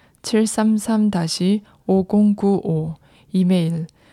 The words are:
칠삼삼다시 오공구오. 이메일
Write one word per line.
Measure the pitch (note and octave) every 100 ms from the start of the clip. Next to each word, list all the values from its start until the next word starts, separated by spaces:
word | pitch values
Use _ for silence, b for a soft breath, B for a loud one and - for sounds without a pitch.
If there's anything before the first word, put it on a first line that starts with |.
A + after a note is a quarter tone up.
| b b
칠삼삼다시 | - A3 A3 - A3 G#3+ G#3+ A3 G#3+ F#3+ E3 - F3+ G#3 b b -
오공구오. | F#3+ F#3+ G#3 G#3 G#3 G3 G3 - D#3+ D#3+ D#3 b b b
이메일 | F#3 F3+ F#3 E3 E3 E3 b b